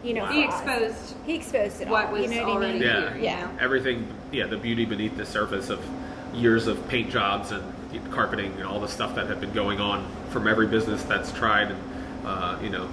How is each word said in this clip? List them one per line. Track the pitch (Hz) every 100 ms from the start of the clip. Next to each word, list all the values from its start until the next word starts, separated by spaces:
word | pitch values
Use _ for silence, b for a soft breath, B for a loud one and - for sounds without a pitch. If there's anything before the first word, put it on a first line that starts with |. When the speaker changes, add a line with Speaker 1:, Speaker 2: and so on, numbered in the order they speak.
Speaker 1:
you | 240
know, | 226
Speaker 2:
Wow. | 196
Speaker 3:
He | 294 285
Speaker 1:
for |
us. | -
Speaker 3:
exposed | 277 240 220 - - - -
Speaker 1:
He | 320
exposed | - 254 202 -
it | 196
Speaker 3:
what | 220 214
Speaker 1:
all, |
Speaker 3:
was | 208
Speaker 1:
you | 202
know | 233
what | 226
I | 202
Speaker 3:
already | 196
Speaker 1:
mean? | -
Speaker 2:
Yeah. | 123 107
Speaker 3:
here, | 92 -
you |
Speaker 1:
Yeah. | - -
Speaker 3:
know? | - -
Speaker 2:
Everything, | 127 131 131 120 110 - -
yeah, | 135 95
the | 107
beauty | 113 117 113
beneath | 104 107 -
the | 104
surface | 107 104 98 92
of | 98 - - B B B
years | 120 120 113 110
of | 98 -
paint | 123 113
jobs | 123 101 104 -
and | 101 92 - - - -
carpeting | - 107 104 98 95
and | 95
all | 101
the | 104
stuff | - 107 -
that | 92
had | 95
been | 98
going | 104 101 101
on | 104 98 98 - -
from | 127 107
every | 110 107
business | 110 107 104
that's | - 101 -
tried | - 113 104 104
and, | 92 - B B B 104
uh, | 95 90 90
you | 107
know | 92 69